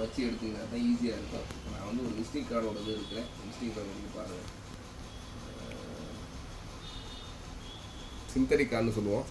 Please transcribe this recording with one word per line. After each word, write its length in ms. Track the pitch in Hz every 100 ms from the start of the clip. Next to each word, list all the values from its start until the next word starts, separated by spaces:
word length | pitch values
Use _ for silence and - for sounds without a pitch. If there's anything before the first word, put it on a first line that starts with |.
வச்சு 180 | 113 - 120
எடுத்தீங்கன்னா 400 | 107 110 104 113
தான் 100 | 120 120
ஈஸியாக 280 | 120 117 104
இருக்கும். 280 | 104 113 110 - -
நான் 160 | 101 101
வந்து 180 | 123 117
ஒரு 60 | 104
விசிட்டிங் 300 | 117 147 120
கார்டோட 320 | 117 110 104
இது 120 | 107 107
எடுக்கிறேன். 340 | 101 113 123 - 101
விசிட்டிங் 280 | - 120 107
கார்டு 200 | 101 101
வந்து 200 | 101 -
பாருங்கள், 340 | 92 90 - - - - - - - - - - - 107 - - - - - - - - - - - - - - - - - - - - - - - - - - -
சிந்தடிக் 380 | 131 131 143 139
கார்டுன்னு 240 | 117 113 104
சொல்லுவோம். 300 | 104 107 143